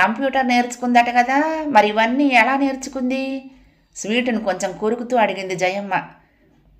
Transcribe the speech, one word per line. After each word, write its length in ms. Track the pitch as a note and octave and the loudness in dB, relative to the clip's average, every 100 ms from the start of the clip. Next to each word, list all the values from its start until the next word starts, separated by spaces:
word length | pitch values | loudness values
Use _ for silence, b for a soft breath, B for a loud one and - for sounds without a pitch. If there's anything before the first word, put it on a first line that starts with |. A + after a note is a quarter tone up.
కంప్యూటర్ 440 | G3 A3 C4+ C4 B3 | 0 0 -2 0 2
నేర్చుకుందట 640 | A#3+ B3 - B3 A#3+ A#3+ B3 | 0 0 -4 2 2 4 2
కదా, 460 | B3 C4+ D#4 D#4+ D4+ | 2 0 0 -2 2
మరి 200 | A3 G#3 | 4 4
ఇవన్నీ 400 | G#3+ A3+ C4 C#4+ | 2 0 2 2
ఎలా 300 | B3 A3+ C4+ | 4 4 2
నేర్చుకుంది?" 920 | C#4 C4 - C4+ B3+ C4 C4+ C4+ C4 B B B B - | 0 -2 -8 -4 -2 -2 -4 -8 -12 B B B B -12
స్వీటును 440 | F#3+ A#3+ B3 A3 | -2 -2 0 -2
కొంచెం 380 | G#3 F3+ G3 F3 | -2 -4 -6 -4
కొరుకుతూ 400 | G#3+ B3 A#3 B3 | -4 -4 -2 2
అడిగింది 380 | G#3 F#3+ F#3 F#3 | 2 0 -6 -2
జయమ్మ. 460 | F#3 G3+ G3+ F3 - - b b b b b | -2 -2 -4 -4 -4 -16 b b b b b